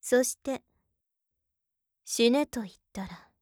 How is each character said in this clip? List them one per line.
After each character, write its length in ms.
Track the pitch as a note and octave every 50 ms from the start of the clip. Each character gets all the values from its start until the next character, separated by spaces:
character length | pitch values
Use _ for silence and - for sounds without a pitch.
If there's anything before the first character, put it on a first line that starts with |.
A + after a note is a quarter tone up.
そ 220 | - - - B3 C4
し 140 | B3 - _
て、 260 | _ - C4 - _ _ _ _ _ _ _ _ _ _ _ _ _ _ _ _ _ _ _ _ _ _ _ _ _ _ _ _ _
死 280 | - - - A#3 A#3
ね 140 | A#3+ C#4+ D4
と 160 | C#4+ - B3
言 80 | A3 F#3
っ 40 | - _ _ _
た 120 | _ - G3
ら 260 | F#3 F3 - - _ _ _